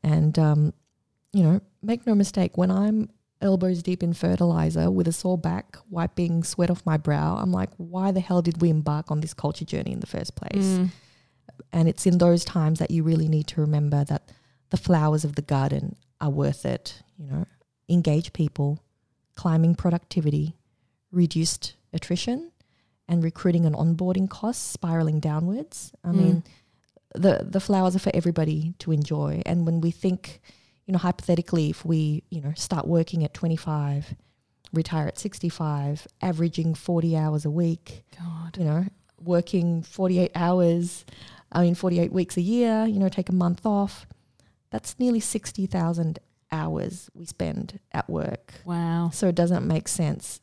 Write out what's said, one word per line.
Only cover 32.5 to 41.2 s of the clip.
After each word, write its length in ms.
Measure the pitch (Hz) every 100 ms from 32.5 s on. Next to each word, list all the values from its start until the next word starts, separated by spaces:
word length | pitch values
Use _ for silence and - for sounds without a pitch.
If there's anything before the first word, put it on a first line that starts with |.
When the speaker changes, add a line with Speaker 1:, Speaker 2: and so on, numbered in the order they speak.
| 156
Speaker 1:
start 300 | - 170 -
working 340 | 170 160 170
at 100 | 151
twenty-five, 800 | - 170 160 - 151 143 143 147 - _ _ _ _ _
retire 340 | 165 160 160 151
at 120 | -
sixty-five, 920 | 208 - 175 - 156 147 143 151 - _
averaging 540 | 190 160 170 165 165
forty 420 | 160 - 170 165 160
hours 280 | 156 151
a 60 | 151
week, 540 | 156 170 160 - - _ -
Speaker 2:
God. 380 | 170 160 165 185
Speaker 1:
you 60 |
know, 200 | 160 156 190 _ _ _
working 600 | 170 175 170 185 170 165
forty-eight 500 | 160 - 185 180 175
hours, 680 | 175 175 185 170 170 175 - - -